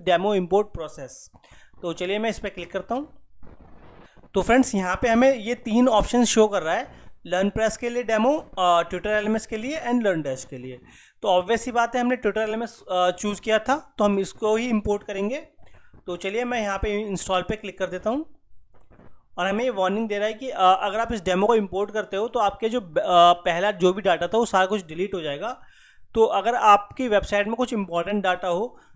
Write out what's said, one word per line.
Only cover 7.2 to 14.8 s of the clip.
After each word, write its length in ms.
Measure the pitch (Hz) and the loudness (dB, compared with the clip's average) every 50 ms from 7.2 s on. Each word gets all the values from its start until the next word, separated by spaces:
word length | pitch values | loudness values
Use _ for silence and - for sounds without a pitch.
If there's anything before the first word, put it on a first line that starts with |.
| - - | -8 -4
LearnPress 500 | 175 180 196 202 - 220 220 220 214 - | -2 0 0 0 0 0 0 -2 -2 -4
के 120 | 247 240 | -6 -6
लिए 140 | 240 240 247 | -4 -4 -2
demo, 480 | 208 220 214 220 262 302 320 - - - - | 0 0 2 2 2 2 0 -2 -6 -4 0
अ, 220 | 185 175 175 170 170 | 2 4 4 4 2
Twitter 240 | - 180 180 - 214 | 0 -4 -6 -4 -2
एलएमएस 380 | 214 214 208 214 220 220 - | -2 0 0 0 -2 -2 -4
के 120 | - 226 214 | -6 -8 -8
लिए 240 | 220 262 311 320 | -6 -6 -8 -6
and 200 | - 240 240 247 | -4 -2 -2 0
LearnDash 440 | 226 202 180 160 147 143 131 127 - | 2 2 0 0 -2 -4 -6 -8 -8
के 120 | - 143 127 | -12 -14 -14
लिए। 240 | 123 127 127 123 - - - - - _ _ _ | -12 -14 -14 -16 -18 -20 -20 -20 -20 _ _ _
तो 60 | - 208 | 0 2
obvious 340 | 185 180 175 175 233 220 | 4 4 4 2 0 -2
सी 100 | - 254 | -2 -2
बात 240 | 226 240 233 233 240 | 0 0 0 0 0
है, 60 | 247 | 0
हमने 140 | 240 247 254 | 0 0 0
Twitter 220 | 247 247 208 196 214 | 0 -2 -2 -2 0
एलएमएस, 460 | 220 214 214 226 233 220 - - - - | -2 -2 -2 -4 -6 -8 -10 -12 -8 -4
अ, 200 | 185 180 180 180 | 0 2 2 2
choose 300 | 180 - - 208 208 - | 0 -2 -4 -6 -6 -4
किया 180 | - 226 214 214 | -2 0 0 0
था 360 | 220 - 269 - - - _ - | 2 0 -2 -2 -2 -6 _ 0
तो 60 | 214 | 2
हम 160 | 208 202 196 | 2 2 2
इसको 360 | 196 - - - 226 214 214 | -2 -4 -6 -4 -2 0 0
ही 140 | 226 240 254 | 0 0 0
import 340 | 226 214 | 0 0